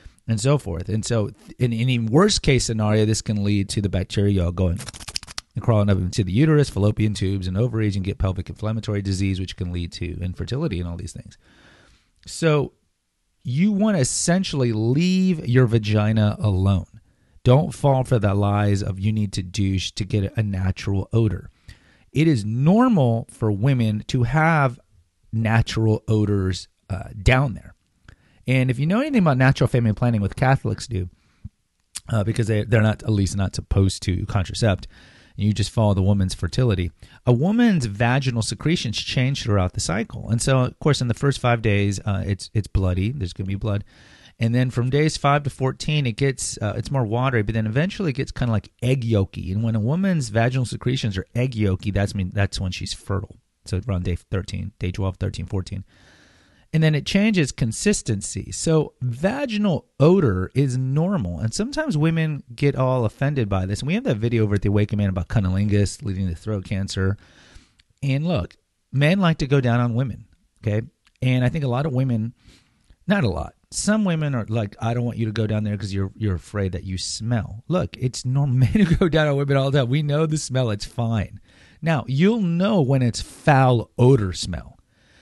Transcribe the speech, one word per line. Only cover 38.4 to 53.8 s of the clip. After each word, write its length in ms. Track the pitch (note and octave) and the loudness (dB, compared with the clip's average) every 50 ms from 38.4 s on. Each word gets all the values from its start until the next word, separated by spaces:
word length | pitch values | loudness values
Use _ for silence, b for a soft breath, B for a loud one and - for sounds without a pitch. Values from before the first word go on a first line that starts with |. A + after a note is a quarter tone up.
secretions 560 | G#2+ - A2 - - D3+ E3 - - A#2+ G2+ | -2 -4 -4 -4 -2 -2 0 0 -2 -4 -6
change 460 | - - - - C#3 B2+ C3 C#3+ C3+ - | -6 -8 -4 -2 0 0 0 -2 -2 -2
throughout 300 | A2 G#2 G2 F2+ F2+ - | 0 2 2 2 0 -2
the 80 | G#2+ | -4
cycle. 480 | - - F3 G#3 A3+ - - - - - | -4 -2 -2 -4 -4 -6 -10 -10 -4 -2
And 120 | G#2+ A#2 | -2 0
so, 180 | - C#3 C3+ C3 | 2 2 2 2
of 200 | B2+ B2 - - | 2 0 -2 0
course, 220 | - D3+ C#3 - | 2 2 2 2
in 80 | C3 A#2+ | 0 -2
the 40 | A2 | -2
first 280 | - - C#3 C3+ - | 0 -2 -2 -2 0
five 200 | - B2 A#2+ A#2 | 0 0 0 2
days, 380 | A2 A2 G2+ G2+ G2+ G2+ G2 F#2+ - | 2 2 2 2 2 0 -2 -2 -4
uh, 180 | G#2+ G2 G2 - | -4 -4 -2 -2
it's, 240 | F#2+ G2+ - - - - | -4 -4 -6 -6 -6 -4
it's 140 | A2 G2 | -4 -2
bloody. 440 | - - F#2+ F#2+ F#2 F2+ F2+ F#2+ A2 | -2 -2 0 0 0 0 0 -2 -2
There's 220 | C3+ D3 F#2+ F2 - | -4 -4 -6 -8 -8
gonna 140 | - G2 | -8 -6
be 80 | F#2+ G2 | -6 -6
blood. 280 | G2 - A2 G2+ G2+ B B B B B B B B B B B - | -4 -4 -2 -4 -4 B B B B B B B B B B B -2
And 140 | A#2 A2+ A#2 | -2 0 2
then 180 | B2 B2+ C3 | 2 0 0
from 180 | - B2 A#2+ B2+ | 0 -2 -2 0
days 260 | B2+ C#3+ D#3 D#3+ - | 2 2 2 2 0
five 280 | - - C#3 C#3+ D3 C#3+ | 0 2 2 2 2 0
to 80 | C#3 | -4
fourteen, 560 | - - C3+ C3 - - - - D3+ D3+ C#3 | -4 -2 -2 -2 -2 -4 -4 -2 -2 -2 -2
it 100 | A#2+ G#2 | -2 -2
gets, 400 | - C#3 C#3 B2+ - - - - - | 0 0 0 0 -2 -6 -8 -6 -4
uh, 140 | A2+ G#2 F#2+ | -4 -4 -4
it's 140 | A2 G#2+ - | -4 -4 -2
more 160 | C#3 C3+ A#2+ | -2 -2 0
watery, 380 | G2+ A2 A#2+ B2+ C3+ C3 A2+ G#2 | 0 0 0 0 2 2 0 0
but 100 | G#2+ A2 | 0 -2
then 140 | A2+ A2 | -2 -2
eventually 420 | G#2+ G#2+ C3+ E3 F#3+ - - G3 D#3 | 0 0 0 0 0 -2 -4 -4 -2
it 60 | B2 | -2
gets 160 | C3 C3 - | -4 -6 -6
kinda 200 | - - C3 A#2+ | -4 -2 -2 0
like 200 | A2+ G2+ - - _ _ | 0 -2 -2 -6 _ _
egg 220 | - A#2+ C3+ C#3 A#2 | -2 0 0 0 0
yolky. 480 | A2+ A2 G2+ F#2+ - - F#2 F2+ - | 2 2 2 0 0 -4 -8 -8 -6
And 120 | F#2 G#2 A2+ | -4 -2 -2
when 120 | A2+ A2 | 0 0
a 40 | A2+ | 0
woman's 500 | G#2 A#2+ D3+ F3+ G3 G3 F3+ D#3 C3 A2 | 0 0 0 0 0 0 0 0 -2 -2
vaginal 360 | G2+ A2+ A#2 B2+ B2+ C3+ B2 | 0 0 0 2 0 0 -2
secretions 540 | - - - - B2 - C3 - A2 F#2+ F#2 | -4 -4 -4 -2 -2 -2 -2 -2 -2 -2 -4
are 60 | - - - | -6 -6 -4
egg 180 | A2+ B2 C3 B2 | -4 -2 -2 0
yolky, 400 | G#2+ G#2+ G2 F#2 - - G#2 F#2+ | 0 0 0 0 0 -2 -2 0
that's 220 | G2 G2+ - - | 0 0 -2 -2
mean, 160 | G2+ F#2 F2+ - | -4 -6 -4 -2
that's 260 | G2+ G2 G2 - - | -2 -2 -2 -2 -4
when 120 | G2 F#2 | -6 -6
she's 220 | F2+ - F#2+ - - | -6 -6 -8 -10 -10
fertile. 440 | - - - G2 F#2+ F#2+ - - _ _ _ _ _ - | -10 -6 -6 -4 -4 -4 -8 -12 _ _ _ _ _ -8
So 140 | - - F#2 | -6 -6 -4